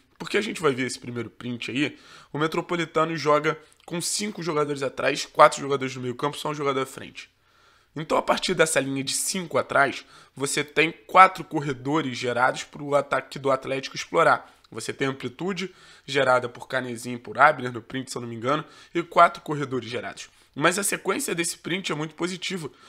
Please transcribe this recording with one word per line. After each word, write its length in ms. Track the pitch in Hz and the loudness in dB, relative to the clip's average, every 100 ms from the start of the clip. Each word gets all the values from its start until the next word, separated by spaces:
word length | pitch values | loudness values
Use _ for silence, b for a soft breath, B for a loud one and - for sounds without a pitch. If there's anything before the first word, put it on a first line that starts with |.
| _ - | _ -14
Porque 180 | - 202 | -4 -2
a 40 | |
gente 200 | 208 - | -2 0
vai 120 | 156 | 0
ver 120 | 123 127 | 2 -2
esse 140 | - | -6
primeiro 320 | 120 120 113 | -8 -8 -8
print 400 | - 123 120 - | -8 -8 -6 -4
aí, 260 | 120 143 B B B B | -2 -2 B B B B
o 60 | 143 | -4
Metropolitano 800 | 156 170 165 175 160 160 160 165 | -2 -2 -2 -2 -2 0 0 0
joga 420 | 143 147 151 156 b b | 2 4 2 -2 b b
com 160 | - 170 | -8 -6
cinco 440 | 165 - 208 202 | -4 -4 -4 -6
jogadores 400 | 165 151 147 139 | -2 0 0 -2
atrás, 420 | 135 - 131 151 - | -4 -2 -2 -2 0
quatro 340 | - 156 151 | 8 8 6
jogadores 360 | 143 139 131 127 | -2 -2 -2 -4
no 80 | |
meio 120 | 123 120 | -6 -4
campo, 220 | 147 143 | -4 -4
só 140 | 151 | -4
um 40 | 151 | -2
jogador 260 | 143 135 | 0 0
à 40 | 131 | -2
frente. 460 | - 104 - - b b b b b b - | -6 -16 -16 -20 b b b b b b -10
Então, 220 | 156 - | -2 0
a 40 | |
partir 320 | - 226 - | 2 2 2
dessa 260 | 175 160 147 | 2 4 4
linha 240 | 135 135 | 0 -2
de 100 | 135 | -2
cinco 440 | - - 190 170 131 | -2 -2 -4 -2 -2
atrás, 480 | 113 131 139 - B B B - | 2 2 2 0 B B B -8
você 280 | 139 - | -4 -2
tem 280 | 143 - 156 165 - | -2 2 0 0 4
quatro 360 | 185 190 185 | 8 8 6
corredores 720 | 160 156 147 123 131 156 135 120 | -6 -4 -4 -4 -2 -2 -2 -4
gerados 480 | 123 120 127 151 | -2 2 2 2
pro 300 | - - 147 | -8 -12 -2
ataque 460 | 139 - 135 131 151 | 0 0 -2 -4 -4
do 120 | 135 | 0
Atlético 440 | 131 - 135 - - | 0 -2 -6 -6 -10
explorar. 580 | - 165 151 123 B B _ | -2 2 4 4 B B _
Você 200 | 113 - | -10 -8
tem 160 | 113 135 | -4 -4
amplitude 640 | 135 123 - 175 185 185 B B B | -4 -8 -6 -6 -4 -6 B B B
gerada 460 | - 139 131 127 120 | -4 0 4 4 2
por 180 | - - | -8 -8
Canezinho 500 | 131 127 113 120 120 | -6 -4 -6 -8 -10
e 20 | |
por 180 | 110 107 | -6 4
Abner, 340 | 143 143 123 | 6 6 -2
no 100 | 120 | -8
print, 280 | 110 131 123 | -8 -8 -8
se 80 | 131 | -8
eu 40 | |
não 40 | 120 | -8
me 80 | 117 | -4
engano, 300 | 120 151 151 B B 170 | 0 0 -2 B B -6
e 80 | |
quatro 400 | 165 - 170 175 | 0 6 6 4
corredores 440 | - 147 139 127 110 | -6 -4 -2 -4 -4
gerados. 420 | 117 98 - - b b - | -6 -8 -10 -16 b b 0
Mas 240 | 160 185 | 2 2
a 40 | |
sequência 520 | 196 170 180 196 - 175 | 0 -2 -2 -2 -2 -2
desse 240 | 170 - | -4 -6
print 320 | 165 180 185 | -6 -4 -4
é 40 | 151 | -4
muito 200 | 156 - | -6 -6
positiva, 560 | 170 185 - 185 147 B | -6 -4 -6 -6 -8 B